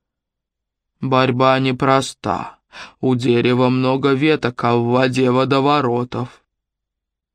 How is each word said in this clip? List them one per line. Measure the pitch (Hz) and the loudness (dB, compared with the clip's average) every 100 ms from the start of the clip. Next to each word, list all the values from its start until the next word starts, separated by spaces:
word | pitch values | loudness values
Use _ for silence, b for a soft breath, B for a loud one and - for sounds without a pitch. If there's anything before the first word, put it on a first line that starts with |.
| _ _ _ _ _ _ _ _ _ - | _ _ _ _ _ _ _ _ _ -10
«Борьба | 135 131 131 123 131 131 | -2 0 2 2 2 2
непроста. | 131 127 139 135 131 - 107 90 - - _ B B B | 0 -2 2 0 0 -10 -6 -6 -6 -16 _ B B B
У | 131 127 | -2 0
дерева | 127 120 120 123 127 | 2 2 2 2 2
много | 127 131 135 139 | 2 0 0 0
веток, | 135 156 151 120 123 | 0 0 0 -2 -4
а | 120 120 | -2 0
в | 120 | 2
воде | 123 131 127 127 | 2 0 2 0
водоворотов». | 127 131 139 139 147 127 120 123 117 123 - _ _ _ _ _ _ _ _ _ | 2 0 0 2 0 0 -4 -4 -8 -10 -14 _ _ _ _ _ _ _ _ _